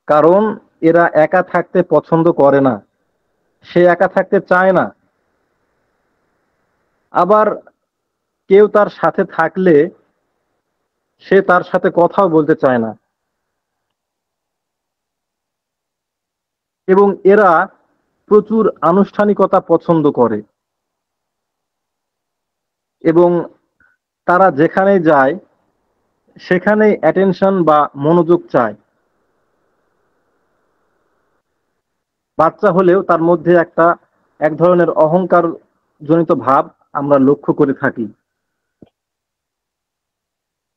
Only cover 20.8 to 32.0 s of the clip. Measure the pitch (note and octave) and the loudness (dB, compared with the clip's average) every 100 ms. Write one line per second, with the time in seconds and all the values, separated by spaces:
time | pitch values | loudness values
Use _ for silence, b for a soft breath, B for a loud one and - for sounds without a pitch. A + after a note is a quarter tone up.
20.8 | _ _ _ _ _ _ _ _ _ _ | _ _ _ _ _ _ _ _ _ _
21.8 | _ _ _ _ _ _ _ _ _ _ | _ _ _ _ _ _ _ _ _ _
22.8 | _ _ E3 D#3+ F3 E3+ - _ _ _ | _ _ -2 2 2 0 -6 _ _ _
23.8 | _ _ _ _ - F3+ F#3+ C3 D#3+ - | _ _ _ _ -2 0 2 2 -2 0
24.8 | G3 G3+ D#3+ D3 C3+ F#3 - _ _ _ | 0 0 2 2 0 -4 -12 _ _ _
25.8 | _ _ _ _ _ - - F3+ G3+ G#3+ | _ _ _ _ _ -14 -6 -4 0 0
26.8 | G#3+ F#3+ D#3 E3+ G3 F3 G3 G3 D#3 D3+ | 0 0 -2 0 -2 0 -2 0 0 0
27.8 | C#3+ C#3 C#3+ F3 E3 E3+ - C#3+ A2+ G#2 | -2 -4 -2 0 0 -2 -2 -4 -4 -8
28.8 | _ _ _ _ _ _ _ _ _ _ | _ _ _ _ _ _ _ _ _ _
29.8 | _ _ _ _ _ _ _ _ _ _ | _ _ _ _ _ _ _ _ _ _
30.8 | _ _ _ _ _ _ _ _ _ _ | _ _ _ _ _ _ _ _ _ _
31.8 | _ _ | _ _